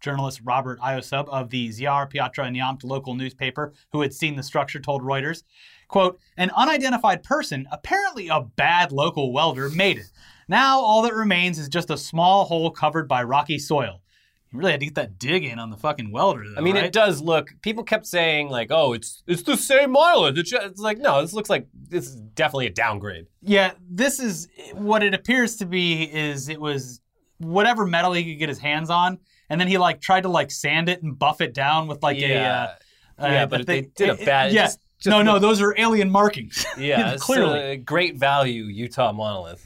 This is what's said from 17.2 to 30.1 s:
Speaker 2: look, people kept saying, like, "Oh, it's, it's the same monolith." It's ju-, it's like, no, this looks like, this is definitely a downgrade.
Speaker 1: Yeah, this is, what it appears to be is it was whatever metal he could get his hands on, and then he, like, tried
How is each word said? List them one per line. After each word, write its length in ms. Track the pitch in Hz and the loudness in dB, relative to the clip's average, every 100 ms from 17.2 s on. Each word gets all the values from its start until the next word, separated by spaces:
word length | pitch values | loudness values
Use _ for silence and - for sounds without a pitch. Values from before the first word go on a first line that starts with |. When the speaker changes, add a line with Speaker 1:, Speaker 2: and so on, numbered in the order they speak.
Speaker 2:
look, 300 | 160 156 147 - | 0 0 0 -8
people 240 | 214 226 | -8 -6
kept 220 | 226 214 - | -2 -4 -2
saying, 420 | 175 165 151 143 | 0 2 0 -2
like, 200 | 123 113 | -4 0
"Oh, 240 | 160 139 | 2 2
it's, 280 | 117 - - - | 0 -8 -12 -4
it's 160 | 175 | -4
the 160 | - 254 | 0 -2
same 320 | - 269 285 | 2 4 6
monolith." 460 | 269 339 294 151 147 | 6 6 6 4 0
It's 100 | 175 | -2
ju-, 100 | 240 | -4
it's 180 | 202 185 | -4 -6
like, 160 | 214 214 | -4 0
no, 240 | - 143 | 2 2
this 140 | 165 | 0
looks 160 | 214 208 | -4 -2
like, 160 | 156 - | -2 -2
this 320 | 127 135 175 135 | -16 -8 -6 -6
is 100 | 123 | -12
definitely 500 | 107 - 156 135 117 | -10 -2 -2 0 -4
a 20 | |
downgrade. 560 | 92 117 101 101 85 85 _ | 0 -2 -2 -8 -12 -16 _
Speaker 1:
Yeah, 300 | 180 196 185 - 180 | 2 4 2 -2 -8
this 280 | 175 269 269 | -2 -2 0
is, 300 | 240 160 170 - - | -4 -6 -10 -18 -16
what 300 | - 208 214 | -6 0 2
it 100 | 208 | 2
appears 440 | 190 - 254 233 - | 0 0 0 0 -2
to 100 | 180 | -4
be 380 | 180 175 160 | -2 0 0
is 440 | 156 156 151 139 131 | -2 -4 -4 -4 -8
it 140 | 151 | -6
was 400 | 151 139 123 - _ _ _ - | -4 -4 -6 -14 _ _ _ -14
whatever 480 | 165 185 226 226 | -2 2 4 2
metal 300 | 190 170 180 | 0 2 2
he 100 | 175 | 0
could 140 | 165 151 | -2 -4
get 100 | 156 | -6
his 100 | 131 | -4
hands 300 | 147 151 165 | -2 -2 0
on, 300 | 175 180 185 _ _ - | 0 0 -2 _ _ -6
and 100 | 156 | -2
then 80 | 180 | 0
he, 80 | 190 | 2
like, 240 | 175 147 | 2 0
tried 220 | - | 2